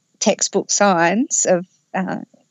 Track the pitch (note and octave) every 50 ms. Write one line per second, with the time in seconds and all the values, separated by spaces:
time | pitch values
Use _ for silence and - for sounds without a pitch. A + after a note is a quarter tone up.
0 | _ _ _ _ - G#3+ - - - - - - - - - - G3+ G3+ F#3 E3
1 | E3+ E3+ F#3+ A3+ D4 - - - - - F#3 F3 F#3 - _ _ _ _ - F#3+
2 | F#3 - D#2+ - - - _ _ _ _